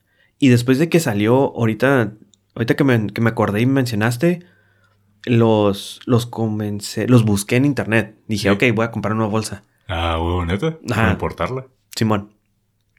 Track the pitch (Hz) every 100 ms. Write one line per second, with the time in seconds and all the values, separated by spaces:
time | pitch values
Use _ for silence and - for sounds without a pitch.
0 | _ _ _ _ 139 120 120 131 165 170
1 | 143 104 107 127 139 - 113 107 131 139
2 | 104 - _ _ _ - 117 - 143 117
3 | 101 - 113 117 104 101 123 135 123 107
4 | 110 120 170 175 - _ _ _ _ _
5 | _ _ - 117 113 107 104 101 - -
6 | - 120 - - 113 107 107 101 - -
7 | 107 127 110 101 - 123 143 131 101 113
8 | 98 - - 104 98 98 127 110 117 113
9 | 98 110 110 110 107 - _ _ - 85
10 | 85 82 85 87 85 101 160 160 - 110
11 | 110 98 113 - 87 127 - _ _ -
12 | 110 104 101 _ _ _ _ _ _